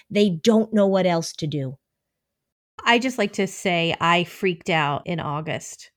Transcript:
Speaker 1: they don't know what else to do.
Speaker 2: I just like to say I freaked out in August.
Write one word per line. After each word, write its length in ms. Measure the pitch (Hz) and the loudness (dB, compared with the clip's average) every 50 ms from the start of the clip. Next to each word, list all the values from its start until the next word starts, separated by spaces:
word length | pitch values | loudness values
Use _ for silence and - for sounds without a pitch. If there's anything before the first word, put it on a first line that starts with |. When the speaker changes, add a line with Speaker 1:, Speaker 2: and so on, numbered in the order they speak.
| - _ | -16 _
Speaker 1:
they 200 | 160 208 208 208 | 0 2 2 2
don't 420 | 175 160 - 233 220 220 220 - - | 2 0 2 2 4 4 2 2 2
know 140 | 214 202 | 2 2
what 200 | 196 190 190 185 | 4 4 2 2
else 260 | 185 170 165 165 - - | 2 2 0 -2 -4 -8
to 120 | - 165 | -8 -6
do. 320 | 151 143 147 135 131 135 - _ _ _ _ _ _ _ _ _ _ _ _ _ _ _ _ _ _ _ - - | -6 -4 -4 -6 -6 -8 -12 _ _ _ _ _ _ _ _ _ _ _ _ _ _ _ _ _ _ _ -2 2
Speaker 2:
I 140 | 233 240 247 | 2 4 4
just 200 | 240 262 247 - | 2 0 -2 -2
like 140 | 202 202 - | -2 -2 -2
to 120 | - 196 | -2 -4
say 480 | - - - - 196 175 170 165 165 - - | -4 -4 -4 -4 -2 0 0 0 0 -2 0
I 240 | - 165 170 175 175 | 2 2 2 2 2
freaked 460 | - - - - 190 175 165 - - | -2 -4 -4 -2 -2 -2 -2 -2 -2
out 320 | 175 160 151 147 147 - - | 0 0 0 0 -2 -4 -4
in 140 | - 175 160 | -6 -8 -6
August. 680 | - 156 143 151 156 151 147 165 - - - - - - _ | -6 -6 -6 -6 -6 -6 -8 -8 -10 -12 -18 -20 -20 -20 _